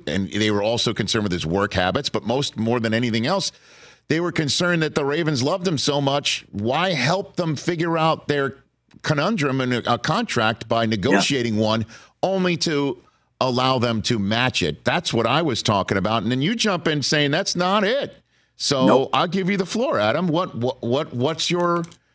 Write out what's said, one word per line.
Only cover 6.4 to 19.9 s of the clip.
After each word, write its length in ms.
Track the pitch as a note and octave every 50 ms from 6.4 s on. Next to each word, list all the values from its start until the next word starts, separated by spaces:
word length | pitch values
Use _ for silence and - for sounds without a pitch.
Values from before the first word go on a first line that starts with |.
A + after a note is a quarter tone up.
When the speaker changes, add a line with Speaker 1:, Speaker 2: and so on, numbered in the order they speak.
| - -
Speaker 1:
Why 400 | - G2+ G#2 A#2 C3 D#3 F3+ F#3+ E3+
help 420 | C3+ A#2+ C#3+ F3+ G3 G3 - -
them 200 | - F3 D#3+ D3
figure 420 | - - F3 F3+ D#3 E3+ E3+ E3
out 300 | E3 D#3 D#3+ D3+ - -
their 280 | - D3 C#3+ C#3 C3 - - _ _ _ _ _ _ - -
conundrum 580 | - - D#3 C#3+ D3+ G3 A#3 F3+ C#3+ C#3 C3 C3+
and 140 | B2+ B2+ B2
a, 200 | A2+ - - A#2+
a 40 |
contract 720 | A#2 - - D#3 A3 A#3+ - - B2 A2 A2 A2+ - - -
by 160 | A#2 A#2 A#2
negotiating 720 | A2 A2+ G2+ F2 C3 - - F#3 - C#3 B2+ D#3+ A#2 G#2+
Speaker 2:
Yeah. 60 | G#2+ A2
Speaker 1:
one 220 | G#2+ A2+ A2+ A2 - - - - - _ - -
only 320 | F3+ F#3+ F#3+ F3+ F3+ E3+
to 400 | - - E3+ D3+ C#3+ C#3+ C#3 - - _ _ _ _ _ _ _ -
allow 360 | B2 C3 B2 B2 B2+ C3 C3 B2+
them 220 | A2+ A#2+ A2+ A2 -
to 160 | - B2 A2
match 420 | G2 G2 A2 A#2 B2+ B2+ - -
it? 240 | F2+ D2+ D2 - -
That's 260 | A#2+ C3+ F3 - - -
what 120 | A2+ A2
I 140 | A2+ C3 D#3
was 200 | F3 D3+ A2+ -
talking 360 | - - G#2+ G2 F2+ - G#2+
about. 260 | G2 F#2 G#2+ A2 A#2 F2+
And 80 | A2+
then 100 | B2+ C3
you 140 | C#3 F#3 A#3+
jump 320 | A3+ - A3 F#3 D#3+ -
in 140 | E3+ D#3 D3 C3
saying 280 | - D#3+ D3+ D3 C#3
that's 240 | C#3+ E3+ G3 - -
not 280 | F3 F3+ F#3 G3 A3 G3+
it. 320 | G3+ B3 C#4+ G#3 - - - _ _ _ _ _ _ _ -
So 260 | - - C#3+ C3 C3
Speaker 2:
Nope. 220 | C3+ C3 C3 C3+ - -
Speaker 1:
I'll 140 | C3 E3
give 220 | F3+ D#3 G3 F#3 F3+
you 60 | G3+
the 100 | F3+ F#3+
floor, 320 | E3+ - G#3 B3 E4